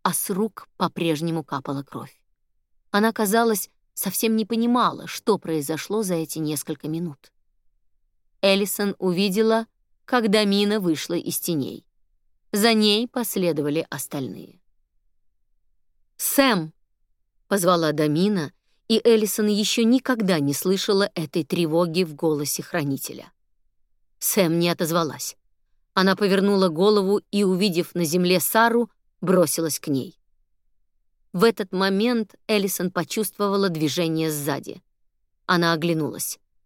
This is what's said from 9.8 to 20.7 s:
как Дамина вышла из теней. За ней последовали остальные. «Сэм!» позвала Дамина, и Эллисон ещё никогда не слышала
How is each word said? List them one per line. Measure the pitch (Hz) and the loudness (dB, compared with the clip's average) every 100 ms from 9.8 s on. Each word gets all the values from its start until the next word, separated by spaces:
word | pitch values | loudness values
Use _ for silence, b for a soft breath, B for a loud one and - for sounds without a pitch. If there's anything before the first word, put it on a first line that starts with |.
| _ _ | _ _
как | - 247 220 | -2 0 2
Дамина | 214 202 202 208 214 | 2 2 2 2 0
вышла | 180 147 - | 0 -2 -4
из | 170 - - | -6 -6 -6
теней. | - 156 123 117 _ _ _ _ _ _ _ | -4 -4 -4 -10 _ _ _ _ _ _ _
За | 208 226 | 0 2
ней | 220 214 208 240 | 4 4 2 -2
последовали | 254 226 202 175 151 147 156 - | -6 -4 -2 0 0 -2 -4 -4
остальные. | 143 - 143 127 - - _ _ _ _ _ _ _ _ _ _ _ _ _ _ _ _ - | -10 -10 -8 -8 -10 -18 _ _ _ _ _ _ _ _ _ _ _ _ _ _ _ _ -10
«Сэм!» | - - 269 190 156 - _ _ _ _ _ _ _ | -2 2 4 2 -2 -12 _ _ _ _ _ _ _
позвала | 202 175 170 160 | 0 2 2 2
Дамина, | 151 151 151 202 196 143 - _ _ - | 0 0 2 2 0 -4 -10 _ _ -2
и | 220 | 2
Эллисон | 240 220 208 - 208 | 4 4 2 0 0
ещё | 208 202 - | 0 0 2
никогда | 226 254 - 240 190 165 | 4 4 2 0 2 2
не | 143 | 0
слышала | 139 185 | 0 0